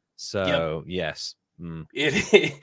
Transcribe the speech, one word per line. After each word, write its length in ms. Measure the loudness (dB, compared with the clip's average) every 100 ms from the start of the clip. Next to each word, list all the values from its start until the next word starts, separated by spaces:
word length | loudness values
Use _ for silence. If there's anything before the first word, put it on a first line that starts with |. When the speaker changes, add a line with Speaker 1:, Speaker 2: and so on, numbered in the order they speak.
| _ -16
Speaker 1:
So, 680 | -6 -2 0 2 0 -4 -6
Speaker 2:
Yep. 60 |
Speaker 1:
yes. 420 | -4 -4 -6 -10 -14 _ -16
Mm. 240 | -12 -10 -10
Speaker 2:
It, 400 | -4 0 0 6
<laughs> 0 |
it 260 | 6 6 -2